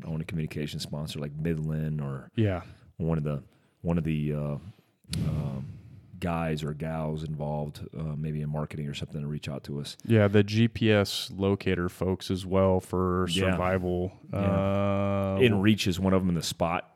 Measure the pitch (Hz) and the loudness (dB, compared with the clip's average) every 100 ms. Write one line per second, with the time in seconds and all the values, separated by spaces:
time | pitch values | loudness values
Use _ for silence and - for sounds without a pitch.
0 | 82 80 82 82 78 - 76 76 - 76 | -8 -6 -4 -4 -4 -4 -6 -6 -8 -6
1 | 78 78 73 73 82 78 78 78 78 76 | -6 -6 -8 -4 -2 -2 -2 -2 -2 -2
2 | 69 67 - - 107 87 - - - - | -4 -8 -6 0 2 0 -6 -18 -16 -4
3 | 80 80 73 71 - _ _ _ 87 85 | -2 0 0 -4 -8 _ _ _ -2 0
4 | 78 78 73 73 73 71 87 - _ _ | 0 0 0 -2 -4 -6 -10 -20 _ _
5 | - - 78 76 71 67 67 - - - | -8 -4 -2 -2 -4 -6 -10 -14 -18 -20
6 | - 90 90 82 80 78 76 76 80 80 | -20 -6 -4 -2 -2 -2 -4 -6 -4 -4
7 | 78 78 78 76 73 76 73 - - - | -4 -4 -6 -4 -4 -4 -6 -8 -12 -8
8 | 78 73 78 76 76 76 76 78 71 69 | -6 -4 -4 -4 -4 -4 -6 -6 -8 -8
9 | - 78 71 76 - 67 - 71 71 - | -8 -6 -6 -6 -6 -8 -8 -8 -8 -6
10 | - 110 101 104 101 110 117 - 110 104 | 4 6 6 6 4 4 4 4 4 4
11 | 98 - - 92 98 98 95 87 87 - | 4 -2 -6 0 2 2 0 0 0 -2
12 | 92 92 - 92 95 95 95 92 - 92 | -2 -2 -2 -4 0 4 4 4 0 0
13 | 92 90 90 87 95 87 90 95 90 90 | 2 2 2 2 2 2 2 2 0 0
14 | 90 - - 101 98 95 98 101 101 98 | -2 -6 -6 -2 2 2 2 2 2 0
15 | 101 98 98 95 123 101 104 104 101 85 | 0 0 0 4 4 6 4 4 2 2
16 | 95 95 92 85 - - 85 87 - | 4 4 4 0 -2 -2 0 0 -6